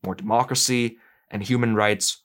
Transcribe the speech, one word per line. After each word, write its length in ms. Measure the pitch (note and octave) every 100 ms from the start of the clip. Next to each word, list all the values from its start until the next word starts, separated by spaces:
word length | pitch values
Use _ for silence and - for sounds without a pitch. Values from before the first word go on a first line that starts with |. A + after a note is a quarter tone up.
more 120 | F#2+ F2+
democracy, 800 | G2+ A#2 B2+ B2+ - B2 A#2 A#2 _ _ _
and 140 | G#2
human 320 | G#2 B2 A#2 G#2+
rights 460 | G#2+ G#2 - -